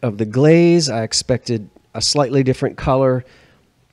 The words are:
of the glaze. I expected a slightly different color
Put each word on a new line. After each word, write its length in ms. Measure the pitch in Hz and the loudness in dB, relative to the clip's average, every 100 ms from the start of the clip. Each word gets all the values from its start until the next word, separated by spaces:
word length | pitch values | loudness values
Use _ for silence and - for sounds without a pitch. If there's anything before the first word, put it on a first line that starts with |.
of 140 | 123 101 | -8 -4
the 80 | 110 | -4
glaze. 640 | 113 151 165 170 170 147 | 2 4 6 6 2 0
I 140 | 113 | -4
expected 680 | 110 - - 123 - 117 104 _ _ | -4 -6 -2 -4 -2 -6 -8 _ _
a 80 | 113 | -8
slightly 400 | - 147 135 139 | -4 0 0 0
different 360 | 131 127 131 - | 0 0 -4 -4
color 460 | - 131 135 127 - _ _ _ _ _ _ | -2 0 2 0 -6 _ _ _ _ _ _